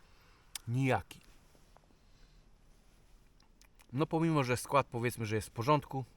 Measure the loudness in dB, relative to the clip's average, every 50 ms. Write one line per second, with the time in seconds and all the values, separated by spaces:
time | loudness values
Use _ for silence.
0 | -20 -20 -20 -20 -20 -20 -20 -20 -20 -18 -16 -12 -8 -4 -2 0 2 2 2 2
1 | 0 -6 -18 -20 -20 -20 -20 -20 -20 -20 -20 -20 -20 -20 -20 -20 -20 -20 -20 -20
2 | _ -20 -20 -20 -20 -20 -20 -20 -20 -20 -20 -20 -20 -20 -20 -20 -20 -20 -20 -20
3 | -20 -20 -20 -20 -20 -20 _ -20 -20 _ _ -20 -20 -20 _ -20 -14 -6 -2 -2
4 | 0 0 2 2 2 4 4 2 2 2 0 -2 0 0 2 2 2 0 -2 -2
5 | -2 -2 -2 -4 -4 -2 -2 -2 -4 -4 -8 -4 0 2 2 0 0 -4 -8 -8
6 | -10 -10 -10